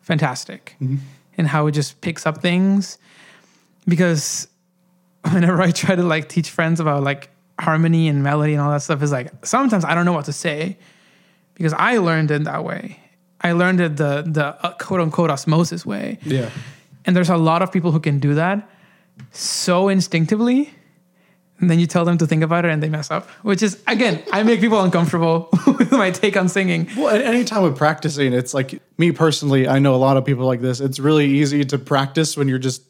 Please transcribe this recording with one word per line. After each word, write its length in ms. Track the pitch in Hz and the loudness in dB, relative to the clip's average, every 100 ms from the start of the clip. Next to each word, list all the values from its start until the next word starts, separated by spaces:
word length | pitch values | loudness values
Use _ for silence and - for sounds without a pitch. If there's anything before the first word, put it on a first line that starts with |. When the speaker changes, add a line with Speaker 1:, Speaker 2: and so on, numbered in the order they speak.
Speaker 1:
fantastic 720 | - 165 156 123 - 190 - _ | -2 -2 -2 -4 -12 -18 -20 _
Speaker 2:
Mm-hmm. 160 | 131 135 - - _ - | -6 -6 -8 -20 _ -4
Speaker 1:
in 80 | 156 | -2
how 200 | 151 151 | 0 0
it 60 | |
just 280 | 147 139 - | -2 -4 -6
picks 240 | 175 160 165 | -10 -6 -6
up 140 | 156 | -4
things. 580 | 175 175 190 196 185 - _ - - - _ _ _ _ - | -2 2 2 2 -2 -12 _ -20 -20 -20 _ _ _ _ -2
Because 600 | 170 175 156 - - - _ _ _ _ | 2 2 0 -4 -8 -12 _ _ _ _
<laughs> 420 | _ _ _ - | _ _ _ 0
whenever 300 | 180 170 175 | 2 2 2
I 100 | 180 | 2
try 240 | - - 180 | 0 4 4
to, 60 | |
like, 260 | 175 156 147 | 4 0 -2
teach 220 | - 151 | -4 -4
friends 300 | - 165 165 | -2 0 0
about, 220 | 156 143 | 0 0
like, 260 | 139 139 - _ _ - | -2 -4 -10 _ _ -4
harmony 480 | 160 156 165 165 160 | 0 2 2 4 2
and 140 | 143 | 2
melody 300 | 139 147 151 | 0 0 0
and 80 | 147 | 0
all 80 | 147 | 0
that 120 | 147 | -2
stuff, 200 | 139 147 | -2 -2
is 100 | 147 | -2
like, 320 | 135 123 - | -2 -6 -14
sometimes 400 | - 233 269 208 | -4 0 2 0
I 100 | 143 | 0
don't 100 | 170 | 0
know 80 | 175 | 0
what 140 | 170 143 | -2 -4
to 60 | |
say 460 | 139 170 147 175 - _ _ _ _ _ _ _ | -6 -6 -4 -8 -10 _ _ _ _ _ _ _
because 180 | _ 165 | _ -2
I 260 | 156 196 240 | 0 2 2
learned 320 | 170 160 151 | 2 0 0
it 140 | 151 | 0
that 200 | 151 143 | -2 -6
way. 360 | - - - - _ _ _ _ | -8 -10 -12 -18 _ _ _ _
I 120 | 175 | -2
learned 280 | 170 180 185 | 2 2 2
it 160 | 170 143 | 0 0
the, 260 | 147 143 165 | -2 -2 -2
the, 180 | 156 143 - | -2 -2 -4
uh, 80 | 170 - | -8 -8
quote 220 | - 185 | -6 -2
unquote 300 | 160 156 165 | -2 0 0
osmosis 540 | 139 - 156 170 170 | 0 0 0 0 -4
way. 340 | - 101 - 220 | -8 -8 -8 -8
Speaker 2:
Yeah. 280 | - 131 113 - - - _ - | -4 -4 -4 -10 -16 -20 _ -8
Speaker 1:
And 120 | - 180 | 0 2
there's 140 | 175 | 2
a 60 | 175 | 2
lot 260 | 160 170 | 2 2
of 100 | 185 | 0
people 180 | 185 170 | 0 0
who 80 | 156 | 0
can 200 | 156 143 | 0 0
do 140 | 143 | 0
that 340 | 147 170 202 - _ _ _ _ _ - | 0 0 -2 -8 _ _ _ _ _ -20
so 560 | - - - - 180 196 | -10 -8 -4 0 2 2
instinctively. 840 | 190 175 165 160 214 240 254 294 - _ _ _ _ _ _ _ _ | 2 0 -2 0 0 2 2 -2 -8 _ _ _ _ _ _ _ _
And 80 | 180 | 2
then 120 | 165 | 4
you 80 | 170 | 2
tell 160 | 180 | 2
them 140 | 170 170 | 2 2
to 80 | 160 | 2
think 180 | 156 | 0
about 200 | 160 170 | 0 0
it 60 | 175 | 0
and 100 | 156 | -2
they 80 | 156 | -2
mess 220 | 151 143 | -4 -6
up, 180 | 160 - - | -8 -8 -10
which 220 | 214 196 | -4 0
is, 180 | 214 - - | 0 -2 -4
again, 340 | 220 240 165 - | 0 0 -2 -4
I 120 | 196 | 0
make 160 | 220 226 | 2 2
people 200 | 220 214 | 2 4
uncomfortable 680 | 190 170 165 175 165 165 170 190 | 2 2 0 0 0 0 0 2
<laughs> 80 | - | 2
with 240 | - 247 | 2 2
my 220 | 262 190 | 2 2
take 240 | 185 214 196 | 0 0 2
on 120 | 185 | 0
singing. 400 | 196 190 165 175 214 | 0 0 -2 -4 -2
Speaker 2:
Well, 120 | 302 | 0
at 120 | 214 | 2
any 200 | 262 240 | 2 0
time 220 | 233 220 | 0 2
with 120 | 180 135 | 0 2
practicing, 560 | 151 156 151 143 135 | 0 0 -4 -2 0
it's 220 | 123 127 | 0 -2
like, 260 | 139 131 - _ - | -4 -4 -8 _ 0
me 140 | 170 | 0
personally, 560 | 147 160 147 147 135 131 | 2 0 2 0 2 2
I 140 | 135 | 2
know 160 | 139 131 | 4 4
a 0 | |
lot 200 | 135 135 | 4 2
of 80 | |
people 220 | 135 123 131 | 0 -2 0
like 140 | 123 | -2
this. 180 | 127 123 | -2 -2
It's 220 | 139 135 | -4 -2
really 260 | 139 156 143 | 2 2 2
easy 380 | 139 143 147 | 2 2 0
to 120 | 139 139 | -2 -4
practice 580 | - 143 135 160 156 - | -2 -2 0 -2 -2 -2
when 100 | 139 | -2
you're 140 | 131 | -2
just 220 | 131 127 | -4 -6